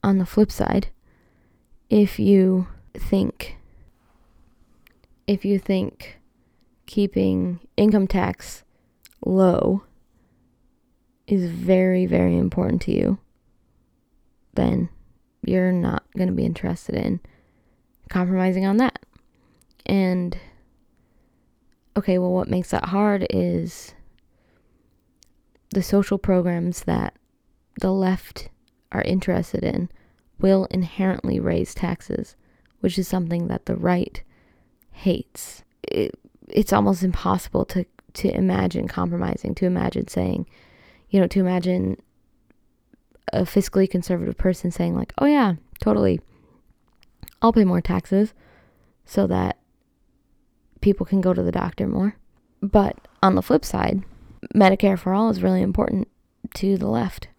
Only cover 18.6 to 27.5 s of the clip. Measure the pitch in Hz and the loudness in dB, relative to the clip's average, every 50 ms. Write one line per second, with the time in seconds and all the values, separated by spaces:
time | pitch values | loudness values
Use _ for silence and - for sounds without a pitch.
18.6 | 190 196 196 220 262 262 - - - _ _ _ _ _ _ _ _ _ _ _ | 0 2 2 2 2 0 -2 -6 -20 _ _ _ _ _ _ _ _ _ _ _
19.6 | _ _ _ _ _ - 196 196 190 185 185 180 180 175 175 - - - - - | _ _ _ _ _ 0 0 2 2 2 0 -2 -4 -4 -6 -10 -12 -16 -20 -20
20.6 | _ _ _ _ _ _ _ _ _ _ _ _ _ _ _ _ _ _ _ _ | _ _ _ _ _ _ _ _ _ _ _ _ _ _ _ _ _ _ _ _
21.6 | _ _ _ _ _ _ _ 202 196 - 185 180 180 180 180 185 - - - 180 | _ _ _ _ _ _ _ -4 0 0 0 0 2 0 0 -2 -2 -2 -2 -4
22.6 | 180 - - - - - 180 196 208 214 202 196 185 - - 185 180 175 170 170 | -2 -2 -2 -2 -2 -2 0 2 2 2 2 0 -2 -2 -2 0 0 0 -2 -2
23.6 | 165 170 - - - - - - - - _ _ _ _ _ _ _ _ _ _ | -4 -6 -10 -14 -20 -20 -20 -20 -20 -20 _ _ _ _ _ _ _ _ _ _
24.6 | _ _ _ _ _ _ _ _ _ _ _ _ _ _ _ _ _ _ _ _ | _ _ _ _ _ _ _ _ _ _ _ _ _ _ _ _ _ _ _ _
25.6 | _ _ - 190 180 - - 202 196 - 202 190 - - 190 180 175 180 175 170 | _ _ -4 -4 -2 2 2 2 2 2 -2 -2 0 0 0 2 2 0 -2 -2
26.6 | 170 180 175 - - - - - 53 50 _ _ _ _ _ _ _ _ | -4 -4 -6 -6 -4 -2 -2 -2 -2 -4 _ _ _ _ _ _ _ _